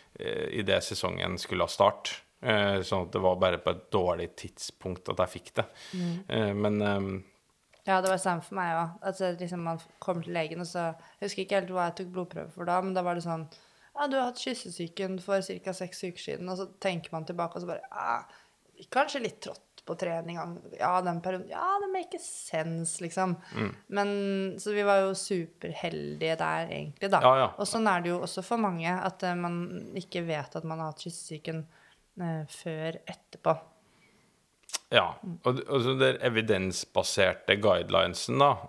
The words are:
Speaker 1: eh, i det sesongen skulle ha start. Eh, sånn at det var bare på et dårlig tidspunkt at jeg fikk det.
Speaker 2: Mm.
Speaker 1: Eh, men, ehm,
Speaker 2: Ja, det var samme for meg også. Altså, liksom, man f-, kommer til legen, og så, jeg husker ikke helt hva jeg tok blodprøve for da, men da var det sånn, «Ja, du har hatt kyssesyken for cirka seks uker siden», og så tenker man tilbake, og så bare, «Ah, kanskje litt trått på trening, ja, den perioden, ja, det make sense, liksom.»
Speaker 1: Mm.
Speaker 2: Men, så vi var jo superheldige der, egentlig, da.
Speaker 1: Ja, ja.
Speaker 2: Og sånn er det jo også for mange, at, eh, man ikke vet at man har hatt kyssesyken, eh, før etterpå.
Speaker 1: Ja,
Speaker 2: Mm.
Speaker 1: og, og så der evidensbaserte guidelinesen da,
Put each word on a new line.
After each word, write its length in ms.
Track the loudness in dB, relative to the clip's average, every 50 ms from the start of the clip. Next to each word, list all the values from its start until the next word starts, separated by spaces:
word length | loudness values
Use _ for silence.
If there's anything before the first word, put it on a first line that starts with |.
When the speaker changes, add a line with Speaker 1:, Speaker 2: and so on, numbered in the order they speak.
| -20 _
Speaker 1:
eh, 340 | -14 -8 -6 -4 -2 -2 -4 -2
i 140 | -2 -2
det 180 | 2 4 4 2
sesongen 560 | 2 0 -2 -2 -2 -2 -2 -2 -2 -2 -2 -4
skulle 280 | -4 -4 0 0 0
ha 40 | 0
start. 420 | 4 6 6 6 6 2 -4 -8 -8 -8 -12 _ _ _
Eh, 420 | 0 2 4 4 4 4 2 0
sånn 240 | 0 0 0 0 0
at 60 | 0
det 100 | 0 2
var 140 | 4 4 6 6
bare 200 | 6 4 4 4
på 120 | 2 0
et 140 | -2 -2 -4 0
dårlig 380 | 0 2 2 2 2 0 -2 -6 -8
tidspunkt 720 | -12 -14 -14 -12 -12 -12 -12 -12 _ -6 -6 -6 -6 -6 -4
at 80 | 0 0
jeg 140 | 0 0
fikk 200 | -2 -8 -14 -4 -4
det. 100 | -4 -4 -4 -10 -18 -14 -10 -6
Speaker 2:
Mm. 200 | -4 -2 -2 -4 -6 -4
Speaker 1:
Eh, 280 | -2 0 2 2 2 2
men, 260 | 2 2 2 2 2
ehm, 300 | 2 2 2 0 0 -2 -4 -6 -8 -14 _ _ _ _ _ _ _ _ _ _ _
Speaker 2:
Ja, 140 | 2 2 2
det 100 | 4 2
var 80 | 2 2
samme 240 | 2 0 -2 -2
for 120 | -4 -6 -4
meg 220 | -2 -2 0 0
også. 220 | 0 0 -2 -6 -6
Altså, 260 | -6 -6 -4 -2 -2 -2 -2 -4
liksom, 220 | -6 -6 -6 -4 -4
man 140 | -4 -4 -6
f-, 100 | -8 -14 _
kommer 260 | _ -4 -4 -2 -2
til 100 | -4 -4 -2
legen, 260 | -2 -2 -2 -4 -6
og 60 | -8
så, 280 | -6 -4 -2 -2 -2 -4 -8 -14 -20 -12 _
jeg 80 | -8
husker 160 | -6 -4 -6
ikke 160 | -2 0 0 0
helt 120 | 0 0
hva 180 | 0 0 0 0
jeg 80 | -2
tok 160 | -4 -8 -6 -6
blodprøve 380 | -6 -6 -6 -6 -10 -10 -10
for 120 | -10 -6 -2
da, 120 | 0 2 2
men 140 | 2 2 0
da 80 | 0
var 120 | 0 0 -2
det 80 | -2 -2
sånn, 240 | -4 -4 -4 -6 -10 -14 -20 -20 _ _ _ -20 _ -4
«Ja, 120 | -2 -2
du 80 | 0 2
har 120 | 2 0 0
hatt 100 | -2 -4
kyssesyken 800 | -6 -6 -6 -6 -8 -10 -8 -8 -8 -6 -4 -4 -4 -4 -4 -4
for 220 | 0 0 0 0
cirka 320 | 0 -2 -6 -6 -6 -8 -6
seks 240 | -6 -8 -8 -8 -8 -8
uker 180 | -8 -8 -8
siden», 260 | -8 -6 -6 -6 -6 -6
og 100 | -6 -6
så 100 | -8 -10 -8 _
tenker 320 | -2 -2 -2 -2 -6 -6
man 140 | -8 -6 -6
tilbake, 300 | -6 -4 -4 -4 -4 -4
og 60 | -6
så 40 | -6
bare, 160 | -6 -6 -8 -8 -10
«Ah, 340 | -8 -4 -2 -2 -2 -2 -4 -10 -18 -20 -20 _ _ _ _ _ _ -20 -16 -2
kanskje 340 | 2 2 2 2 0 -2
litt 180 | -4 -4 -6 -8
trått 400 | -12 -12 -12 -12 _ _ _ -14 -10
på 120 | -8 -6 -4
trening, 400 | -4 -2 -2 -4 -4 -6 -6 -6 -6 -8 -8 -10 -14 -14 -4 0
ja, 140 | 2 2 2 2
den 180 | 2 0 -2 -2
perioden, 280 | -2 -4 -4 -4 -6 -8
ja, 220 | -6 -2 0 0 0 0
det 100 | 0 -2
make 280 | -4 -4 -4 -6 -8 -10
sense, 800 | -10 -10 -12 -12 -8 -4 -2 -2 -2 -2 -2 -2 -4 -4 -4 -4
liksom.» 320 | -6 -4 0 0 0 0 0 -2 -6 -8
Speaker 1:
Mm. 220 | -4 -2 -2 -2 -4 -8 -10 -4
Speaker 2:
Men, 260 | -2 0 0 2 0 0 0 0 0 0 -2 -2 -4 -6
så 80 | -4 -2
vi 140 | 0 2 4
var 140 | 6 6 6
jo 80 | 6 4 0
superheldige 1200 | -2 -2 -2 0 -2 -2 -4 -8 _ -10 -8 -6 -4 -4 -4 -4 -4 -6 -6 -4 -2 0 0 0 0
der, 320 | 0 0 0 0 -2 -4
egentlig, 400 | -4 -6 -6 -8 -6 -4 2 4
da. 100 | 6 10
Speaker 1:
Ja, 140 | 10 10 10
ja. 140 | 10 8 4 2 -2
Speaker 2:
Og 80 | -2
sånn 240 | -2 0 2 4 4
er 100 | 4 4
det 100 | 2 0 0
jo 60 | -2
også 220 | -2 -4 -6 -8 -4
for 160 | -2 0 0
mange, 320 | 2 0 0 0 0 0 0
at, 300 | 0 -2 -4 -4 -2 -2
eh, 100 | -2 -2
man 560 | 0 -2 -2 -2 -4 -4 -6 -6 -10 -10 -8 -10
ikke 260 | -10 -8 -6 -6 -4 -2
vet 300 | -2 -2 -4 -4 -6 -8
at 80 | -8
man 160 | -6 -6 -6 -4
har 140 | -6 -6 -8
hatt 80 | -8
kyssesyken, 640 | -10 -12 -10 -12 -12 -12 -12 -10 -8 -6 -6 -6 -8 -10 _ _ -20 -20 _ _ _ _ _ -6
eh, 240 | -4 -2 -2 -4 -6
før 560 | -8 -12 -10 -8 -8 -6 -4 -4 -6 -6 -8 -12 -14
etterpå. 480 | -16 -16 _ _ -20 0 2 2 2 2 -2 -10 _ _ _ _ _ _ _ _ _ _ _ _ _ _ _ _ _ _ _ -8 -8 -8 -4 _
Speaker 1:
Ja, 240 | 4 4 4 4 -2 -8 -10
Speaker 2:
Mm. 140 | -12 -12 -2 0
Speaker 1:
og, 160 | 0 0 0 -2 0
og 120 | 0 2
så 100 | 2 2 4 4
der 200 | 4 4 4 2
evidensbaserte 1300 | 0 2 2 4 4 4 4 4 2 0 -2 -4 -6 -2 0 0 0 2 4 4 4 4 4 2 0 2 2
guidelinesen 840 | 4 6 6 6 6 4 4 4 4 4 4 2 -2 -4 0 4 6
da, 120 | 6 6 6 2 -4